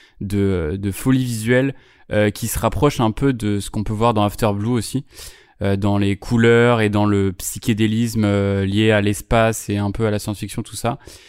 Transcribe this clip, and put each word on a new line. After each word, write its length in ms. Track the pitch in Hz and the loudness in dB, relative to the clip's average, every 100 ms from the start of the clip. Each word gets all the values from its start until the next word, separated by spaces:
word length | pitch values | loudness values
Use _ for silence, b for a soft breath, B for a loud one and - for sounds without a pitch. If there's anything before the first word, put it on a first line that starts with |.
| b - | b -12
de, 560 | 101 101 98 92 78 95 | -4 0 0 0 -2 -4
de 120 | 101 | -6
folie 320 | 92 131 131 | -2 0 0
visuelle, 500 | 127 113 110 123 135 135 b b - | 0 -2 2 2 2 -4 b b -4
euh, 160 | 104 104 | 0 0
qui 200 | - 110 | 0 -4
se 100 | - | -2
rapprochent 420 | 113 - 147 - | -2 2 0 2
un 100 | 113 | 0
peu 220 | 107 139 | 2 0
de 260 | 123 107 101 | 0 -2 -2
ce 100 | - | -4
qu'on 120 | 113 | -6
peut 120 | 107 | -4
voir 180 | 104 117 | 0 2
dans 100 | 110 | 2
After 280 | 104 - 113 | 0 0 -2
Blue 140 | 101 110 | 0 -2
aussi, 380 | 123 - - B B B B B - | -2 -4 -6 B B B B B -6
euh, 140 | 101 98 | -2 0
dans 200 | 101 101 | 0 2
les 200 | 101 98 | 0 -2
couleurs 640 | - 120 117 117 120 120 | -2 2 6 6 4 4
et 80 | 107 | 2
dans 160 | 104 104 | 2 2
le 260 | 101 98 | 2 0
psychédélisme, 920 | 92 - - - 107 110 110 117 113 | -4 -10 -6 -2 0 2 0 -2 0
euh, 420 | 104 101 98 98 98 | 0 2 0 0 0
lié 260 | 101 110 | 2 4
à 80 | 107 | 4
l'espace 720 | 101 101 - 117 113 110 - | 2 -2 0 2 2 0 -4
et 80 | 104 | -4
un 120 | 101 | -2
peu 160 | 98 110 | -2 -2
à 40 | |
la 80 | 104 | -2
science-fiction, 440 | - 101 104 - | -4 -8 -8 -10
tout 140 | - - | -10 -6
ça. 220 | 120 123 B B | -6 -6 B B